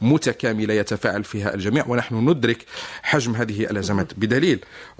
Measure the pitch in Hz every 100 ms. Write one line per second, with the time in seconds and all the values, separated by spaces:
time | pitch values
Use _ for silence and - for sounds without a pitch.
0 | 117 156 131 - 123 107 107 107 104 107
1 | 110 101 104 107 101 98 98 143 123 120
2 | - 113 131 156 113 - - - - -
3 | - 151 117 113 110 101 110 104 95 98
4 | 87 95 107 104 175 107 - - -